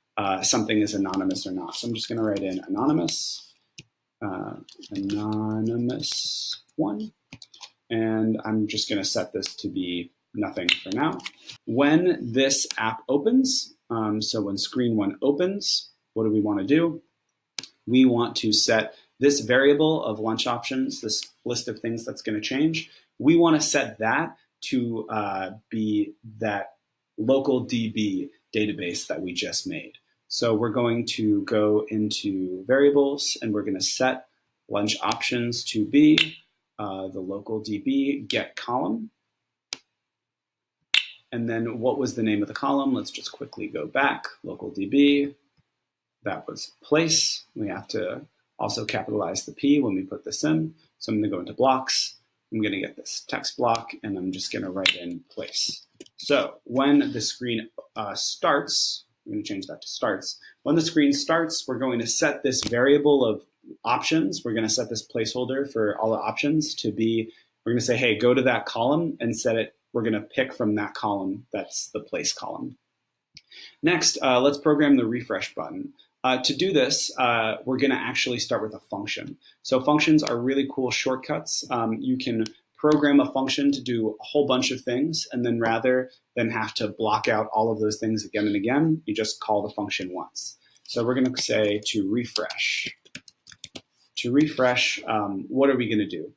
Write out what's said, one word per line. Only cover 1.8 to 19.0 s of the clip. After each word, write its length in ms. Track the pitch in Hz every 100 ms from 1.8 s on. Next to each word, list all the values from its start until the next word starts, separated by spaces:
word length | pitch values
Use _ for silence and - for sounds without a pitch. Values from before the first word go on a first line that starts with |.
| 117
I'm 60 |
just 140 | 107 -
gonna 160 | 110
write 200 | 110 98
in 160 | 95 92
anonymous, 960 | 90 101 139 156 165 - - - - - _ - - _ _ -
uh, 340 | 104 92 101 - - - -
anonymous 1700 | 101 98 104 107 107 107 110 110 120 120 143 - - - - - - _ -
one. 340 | 202 208 220 _ _ - - - - _ -
And 500 | 113 110 110 110 110 110
I'm 220 | 110 107
just 200 | 107 -
gonna 160 | 104
set 300 | 95 104 90
this 200 | 95 - -
to 100 | 98
be 440 | 95 90 87 85 _ _
nothing 360 | 104 98 95 87
for 220 | - -
now. 260 | 127 156 - - _ - - -
When 540 | 117 143 160 180 156
this 460 | 120 127 135 135 - -
app 260 | 113 - -
opens, 640 | 143 220 262 254 - - _ -
um, 320 | 117 107 107
so 220 | 107 110
when 140 | 101 98
screen 380 | - 127 120 107
one 220 | 98 -
opens, 680 | 139 143 180 202 - - - _ _
what 100 | 113
do 60 | 110
we 100 | 107
wanna 240 | 107 101
do? 380 | 101 156 170 147 _ _ _ _ _ - - _ -
We 180 | 127 127
want 300 | 117 120 -
to 160 | 110
set 420 | 104 - 110 - -